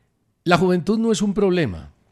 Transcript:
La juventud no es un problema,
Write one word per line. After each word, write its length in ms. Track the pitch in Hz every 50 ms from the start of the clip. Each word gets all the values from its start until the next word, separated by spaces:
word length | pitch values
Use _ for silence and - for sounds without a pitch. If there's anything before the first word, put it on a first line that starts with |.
| _ _ _ _ _ _ _ _ _
La 120 | 170 175
juventud 440 | 160 185 180 180 180 156 - 220 220
no 100 | 226 226
es 100 | 220 -
un 140 | 208 208 185
problema, 560 | 208 202 190 180 180 156 110 87 80 69 71 - _ _ _